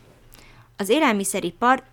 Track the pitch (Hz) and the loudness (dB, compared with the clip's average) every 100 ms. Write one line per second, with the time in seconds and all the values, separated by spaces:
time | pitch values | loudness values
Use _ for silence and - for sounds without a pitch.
0 | - - - - - - - - 196 285 | -20 -20 -20 -20 -20 -20 -16 -6 0 2
1 | 285 208 196 196 175 - 247 254 - | 2 0 -2 -4 -6 -2 0 0 -2